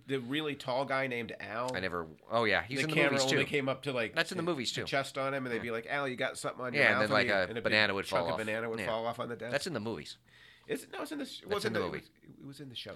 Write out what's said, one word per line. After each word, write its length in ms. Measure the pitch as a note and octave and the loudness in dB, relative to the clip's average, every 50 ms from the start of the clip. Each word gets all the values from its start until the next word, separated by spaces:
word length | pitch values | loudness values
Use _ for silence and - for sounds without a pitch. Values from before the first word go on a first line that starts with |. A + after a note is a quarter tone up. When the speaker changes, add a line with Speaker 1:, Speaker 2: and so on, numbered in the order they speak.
| - | -6
Speaker 1:
the 100 | B2+ C#3 C3+ | -4 -4 -2
really 360 | A#2+ A#2 C#3 D3+ D#3 D3+ C#3 | -2 -2 -2 -2 -2 -2 -4
tall 300 | C#3 - C3 B2 C3 C#3 | -4 -4 -2 0 0 0
guy 220 | C3 C3+ C3+ C3+ | 2 2 0 2
named 260 | C3 B2 A#2+ A2+ - - - | 0 0 -2 -2 -4 -6 -8
Al? 340 | - G2 G#2 A#2 B2 B2+ B2+ | -8 -6 -4 -2 0 0 0
Speaker 2:
I 60 | G#2+ | 0
never, 260 | F#2 F#2 E2 F2 E2 D#2+ D2+ - - - | 0 0 -2 -2 -4 -4 -10 -16 -8 0
oh, 140 | G#2+ A#2 A#2 | 2 4 4
yeah, 180 | G#2 F#2+ F2 F2+ | 6 4 4 2
he's 140 | G#2+ C3+ | 0 -2
Speaker 1:
The 60 | C3+ C#3 | 0 0
Speaker 2:
in 60 | D#3 | 2
the 60 | D3+ | 4
Speaker 1:
camera 160 | D#3 C#3+ C#3+ C#3 | 4 4 4 4
Speaker 2:
movies, 180 | C#3 C3 C3 - | 4 4 4 4
Speaker 1:
only 100 | C3+ C3+ | 2 2
Speaker 2:
too. 60 | C3+ | 2
Speaker 1:
came 180 | C#3+ C#3+ C3 | 2 0 2
up 160 | C3+ C3 - - | 0 -2 -2 -4
to, 80 | C#3+ | -4
like, 240 | C3 B2 A2+ G#2 A2 | -2 0 -2 0 0
Speaker 2:
That's 160 | D#3 E3 - | 0 0 0
in 60 | F#3+ | -2
the 60 | F3+ E3 | -2 0
Speaker 1:
the, 60 | E3+ | 0
Speaker 2:
movies, 220 | E3+ C#3 A2+ - - | 0 0 -2 -2 -4
Speaker 1:
the 80 | - | -4
Speaker 2:
too. 40 | G#2 | -4
Speaker 1:
chest 300 | - D3+ C#3 C3+ - - | 0 0 0 0 -2 -2
on 160 | C#3+ C3+ C3+ C#3 | -2 -2 0 -2
him, 120 | C#3 C3 | -2 -2
and 60 | B2+ | -2
they'd 60 | A#2 | -2
Speaker 2:
Yeah. 60 | A2 A2+ | -2 -2
Speaker 1:
be 80 | A#2+ | -2
like, 160 | A2+ A#2 A2+ D#2 | -4 -4 -4 -2
"Al, 180 | C#3 C#3+ C#3+ | -2 -2 -2
you 80 | C3+ B2+ | -2 -2
got 220 | - C3 - - | -2 -4 -4 -4
something 260 | - - C#3+ - - B2+ | -4 -6 -6 -6 -4 -6
on 100 | B2 C#3 | -2 4
your 100 | D3 C3+ | 6 6
Speaker 2:
Yeah, 80 | A2 | 6
and 80 | G#2+ - | 6 6
Speaker 1:
mouth," 80 | G#2+ G#2 | 4 4
Speaker 2:
then, 40 | G#2+ | 6
like, 140 | G#2 G2 | 4 6
Speaker 1:
and 40 | F#2+ | 6
Speaker 2:
a 40 | G2+ | 4
Speaker 1:
he, 60 | G2 F#2 F2+ | 2 2 0
and 20 | |
a 40 | A2+ | -2
big 80 | A#2+ G#2+ | -2 0
Speaker 2:
banana 300 | G#2+ G#2+ G#2+ G#2+ G2+ G2 | 4 6 6 6 6 4
would 120 | G2 F2+ | 0 0
Speaker 1:
chunk 140 | - F#2+ - | 0 0 2
Speaker 2:
fall 60 | F2 | 2
Speaker 1:
of 60 | E2 D#2+ | 2 0
Speaker 2:
off. 40 | A2 A2 | -2 -2
Speaker 1:
banana 240 | A2 G#2+ A2+ A#2 A#2 | -2 -2 -2 -2 -4
would 100 | A2+ A2+ | -4 -2
Speaker 2:
Yeah. 60 | G2 | -2
Speaker 1:
fall 200 | A#2 A2 A2+ A2+ | -2 -2 0 -2
off 140 | A#2 A#2 A#2+ | -2 -4 -4
on 80 | A#2+ | -6
the 80 | A#2 A#2+ | -6 -6
desk. 160 | F#2+ A2 A#2 | -8 -6 -2
Speaker 2:
That's 160 | A#2+ C#3+ - | -2 -2 -2
in 60 | G3 D3+ | -2 -4
the 80 | A2 | -4
movies. 360 | G#2 A#2 G#2 D2+ C#2 - - - _ _ - - - - - - _ | -2 -4 -4 -6 -8 -12 -14 -18 _ _ -20 -20 -20 -20 -20 -20 _
Speaker 1:
Is 160 | - - - - | -6 -6 -6 -6
it? 80 | - - | -10 -8
No, 80 | - | -8
it's 100 | D4+ C#4+ | -8 -6
in 60 | D#4 C#4+ | -6 -8
the 60 | C4+ | -8
sh-, 140 | - - - | -8 -10 -14
Speaker 2:
That's 80 | - | -4
Speaker 1:
well, 100 | F#3 G#3 | -2 -2
it's 80 | G3+ - | 0 0
Speaker 2:
in 80 | - A2 | 0 0
the 60 | G#2 | 0
Speaker 1:
in 60 | G2 | -2
the, 60 | E2 | -2
Speaker 2:
movie. 60 | D2 | -4
Speaker 1:
it 60 | - - - _ _ - - | -6 -10 -12 _ _ -20 -20
was, 100 | - - | -20 -16
it 80 | - | -16
was 140 | C#3 C#3 - | -16 -14 -14
in 80 | D3 C3 | -14 -12
the 60 | A#2 | -12
show, 180 | - - G#2 F#2 | -10 -10 -10 -12